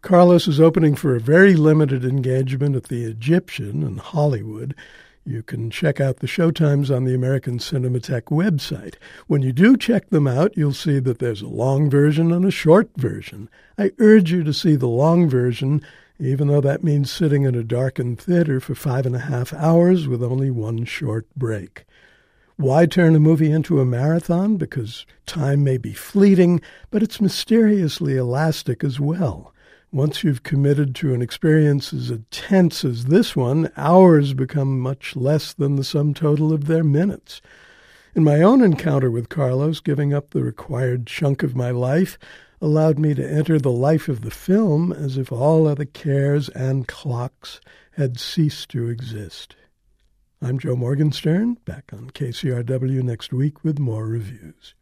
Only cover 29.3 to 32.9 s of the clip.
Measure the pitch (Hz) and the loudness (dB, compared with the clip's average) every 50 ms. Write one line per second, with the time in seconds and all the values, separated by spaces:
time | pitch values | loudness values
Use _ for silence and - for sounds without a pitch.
29.3 | 87 78 - - _ _ _ _ _ _ _ _ - 135 143 151 139 - - 160 | -4 -8 -14 -20 _ _ _ _ _ _ _ _ -4 -2 -2 -2 -2 -2 -2 -2
30.3 | 139 120 _ - 151 139 139 139 143 143 147 139 123 - - 139 127 120 123 117 | -2 -2 _ -4 -2 0 2 2 2 2 0 -4 -4 -4 -4 -2 -2 -2 -4 -6
31.3 | - - - 160 156 156 151 147 143 143 - - - 135 123 120 120 110 110 _ | -6 -2 0 2 4 4 4 2 2 0 -2 -6 -8 -8 -6 -6 -8 -10 -10 _
32.3 | - - - - 196 190 180 165 - - - 139 | -16 -16 -4 2 4 4 4 4 2 -2 -4 -4